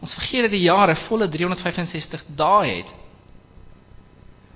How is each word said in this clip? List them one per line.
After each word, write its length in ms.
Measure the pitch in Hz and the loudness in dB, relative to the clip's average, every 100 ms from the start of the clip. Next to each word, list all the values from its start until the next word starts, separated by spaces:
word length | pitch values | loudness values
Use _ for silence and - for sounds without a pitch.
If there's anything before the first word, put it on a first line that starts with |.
Ons 140 | 165 - | -10 -6
vergeet 300 | - 254 233 | -4 0 0
dat 60 | |
die 120 | 202 175 | 2 4
jaar 240 | 185 196 | 6 4
'n 60 | 160 | 2
volle 320 | - 220 202 | -2 -2 -2
driehonderdvyfenzestig 960 | 156 180 180 175 170 170 160 - 160 - | -2 -4 -2 -4 -4 -6 -4 -6 -8 -12
dae 400 | 147 160 208 156 | -2 4 4 2
het. 280 | 87 92 - - - - - _ - - - _ - - - - - - | -2 -8 -18 -20 -20 -20 -20 _ -20 -20 -20 _ -20 -20 -20 -20 -20 -20